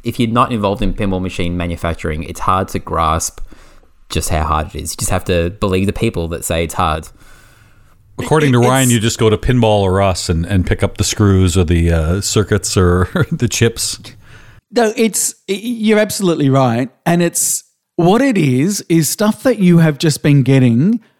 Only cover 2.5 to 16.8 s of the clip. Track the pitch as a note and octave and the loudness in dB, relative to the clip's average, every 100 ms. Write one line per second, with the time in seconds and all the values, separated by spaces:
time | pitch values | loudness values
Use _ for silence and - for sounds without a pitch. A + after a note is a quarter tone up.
2.5 | F#2 F#2+ F#2+ - D#2+ D#2+ E2 - - - | 0 -2 -6 -6 -2 0 -2 -4 -10 -14
3.5 | - - - _ _ - - - D#2+ D#2 | -16 -20 -20 _ _ -8 -6 -4 -2 0
4.5 | D#2 D2+ - E2 - - F#2+ - F2 E2+ | -2 -4 -8 -10 -8 -4 -4 -2 -2 -2
5.5 | F#2+ G#2 F#2+ G2 - A#2 G2 E2 E2 - | -2 -2 0 -2 -2 -2 -4 -6 -6 -6
6.5 | E2 E2+ - F2 D#2 D#2+ - - - - | -4 -4 -2 -2 -2 -8 -20 -20 -20 -20
7.5 | _ - _ - _ _ - - D3+ D3+ | _ -20 _ -20 _ _ -12 -2 0 2
8.5 | B2 A#2+ C3 C3 A#2+ A2 - A2+ G#2+ - | 4 4 4 2 2 0 0 0 2 0
9.5 | B2+ A2+ G#2 F#2+ F#2+ G2 F2+ - E2 E2+ | 2 4 2 2 2 2 0 -2 -2 0
10.5 | G2 F2 G#2+ G2 - G2+ - G#2 F#2+ F#2+ | 0 0 0 -2 -2 -4 2 2 4 2
11.5 | F2 E2+ F2 E2+ E2 D#2 F#2 - - G2 | 2 2 2 2 2 0 -2 0 0 0
12.5 | G#2 - - F2+ F2+ F#2 - - E3+ - | 0 0 2 2 2 0 -2 -2 -2 -2
13.5 | - A#2 - - - - - - - - | 0 0 0 -8 -10 -16 -20 -20 -20 -20
14.5 | - _ A3 A3+ A#3+ A3+ A3 - - - | -20 _ 0 0 2 0 0 -6 -6 -8
15.5 | G3 A3+ A#3 G#3+ G#3+ G#3+ - G3 E3 C#3+ | -8 -6 -2 2 2 2 0 -2 2 2
16.5 | C3+ B2+ A2+ | 2 2 0